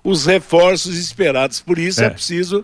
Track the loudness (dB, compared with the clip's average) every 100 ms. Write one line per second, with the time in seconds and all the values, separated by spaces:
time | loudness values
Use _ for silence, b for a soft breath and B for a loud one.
0 | -2 0 2 0 2 4 4 2 -2 -8
1 | -8 -2 0 0 -2 -4 -4 -2 -2 0
2 | -2 -2 -6 -4 -2 -4